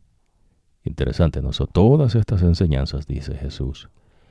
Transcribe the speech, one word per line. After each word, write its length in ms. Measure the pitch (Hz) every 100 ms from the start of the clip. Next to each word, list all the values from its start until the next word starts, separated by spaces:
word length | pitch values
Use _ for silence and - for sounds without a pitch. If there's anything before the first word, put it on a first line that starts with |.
| _ _ _ _ _ _ _ _
Interesante, 580 | - 69 67 69 82 67
¿no? 120 | 65
So, 140 | 71 69
todas 500 | - 107 151 127 117
estas 260 | - 95
enseñanzas, 640 | 87 82 87 67 69 71 73
dice 300 | 71 71 71
Jesús, 540 | 71 - 67 - - _ _ _ _